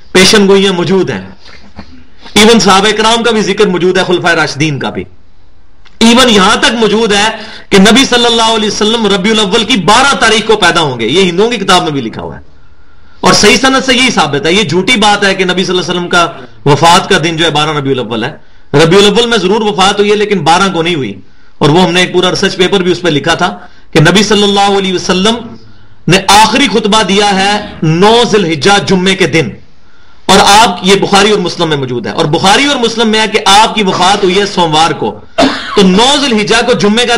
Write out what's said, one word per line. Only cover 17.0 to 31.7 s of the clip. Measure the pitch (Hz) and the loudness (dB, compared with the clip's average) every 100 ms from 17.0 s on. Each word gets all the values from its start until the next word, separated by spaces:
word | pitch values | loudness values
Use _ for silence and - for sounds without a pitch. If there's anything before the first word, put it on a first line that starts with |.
| 185 | 2
کا | 185 | 0
دن | 165 160 | 0 -2
جو | 165 | -2
ہے | |
بارہ | 147 151 | 0 -2
ربیع | 151 135 | -2 -2
الاول | 131 107 113 | -2 -2 -4
ہے۔ | 123 - - - - 143 | -6 -8 -18 -20 -2 2
ربیع | 165 196 | 4 4
الاول | 202 196 233 | 4 2 0
میں | 233 | 0
ضرور | 180 220 | 0 0
وفات | 214 190 190 202 | 0 2 2 2
ہوئی | 208 | 2
ہے، | 208 | 2
لیکن | 208 196 | 0 0
بارہ | 151 175 190 | 2 2 2
کو | 165 | 0
نہیں | 165 170 | -2 -4
ہوئی۔ | 110 101 - - - - | -6 -10 -16 -20 -20 -2
اور | 151 | 2
وہ | 165 | 4
ہم | 180 | 2
نے | 175 | 2
ایک | 180 | 0
پورا | 175 180 | 0 0
ریسرچ | 160 196 160 | 0 -2 0
paper | 175 196 | 0 0
بھی | 180 | 0
اس | 170 | 0
پہ | 175 | 0
لکھا | 147 170 160 | 0 -2 -2
تھا | 180 202 - - - | -2 -4 -16 -20 -2
کہ | 160 | 2
نبی | 156 185 | 4 4
صلی | 208 208 | 2 2
اللہ | 202 196 202 196 | 2 2 2 0
علیہ | 190 | -2
وسلم | 180 - 180 202 233 - - - - - - - | -4 -2 0 0 -2 -8 -16 -20 -20 -20 -8 -2
نے | 185 - | 0 2
آخری | 202 - 262 269 | 4 4 2 0
خطبہ | 208 214 220 | 0 0 0
دیا | 208 196 208 190 | 2 2 2 0
ہے | 196 208 - - | 0 -2 -6 -4
نو | 160 160 202 233 233 | 0 2 4 4 2
ذی | 214 | 2
الحجہ | 170 160 180 202 - | 0 0 2 2 2
جمعے | 185 185 190 | 0 0 0
کے | 170 | 0
دن، | 160 120 - - - - - - - - | 0 -2 -8 -18 -20 -20 -20 -20 -10 0
اور | 190 | 2
آپ، | 190 208 226 - | 4 4 2 0
یہ | 185 196 | 0 2
بخاری | 160 196 208 | 2 2 2
اور | 202 | 0
مسلم | 175 - | -2 -4
میں | 165 | -2